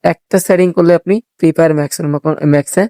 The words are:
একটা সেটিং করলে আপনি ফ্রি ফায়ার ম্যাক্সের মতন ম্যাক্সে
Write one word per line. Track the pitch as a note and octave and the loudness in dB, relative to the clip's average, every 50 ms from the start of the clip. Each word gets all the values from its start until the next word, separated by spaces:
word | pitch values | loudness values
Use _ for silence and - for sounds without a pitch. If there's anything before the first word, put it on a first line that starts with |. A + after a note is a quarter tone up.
| - F3 | -2 -4
একটা | D#3+ _ _ _ - F#3 - | -4 _ _ _ -2 -2 2
সেটিং | - F#3+ F3+ F#3 F3+ E3+ | 2 2 2 2 0 2
করলে | - E3+ E3+ F3 E3 | 2 2 2 2 2
আপনি | _ F3+ G3 A3+ _ _ _ _ | _ -2 -4 -4 _ _ _ _
ফ্রি | - E3 D3+ | 0 0 2
ফায়ার | - E3 D#3+ D#3 D3 | 2 2 2 2 -2
ম্যাক্সের | D3 C#3+ - - D#3 D3 | -2 -6 -6 -6 -4 -4
মতন | D3 C#3+ - D#3 D3+ - D3+ D3+ C#3+ | -4 -4 -4 -4 -4 -2 0 0 0
ম্যাক্সে | D3 C#3 - - F3+ G3 A3+ | 0 0 -2 -2 -2 -2 -2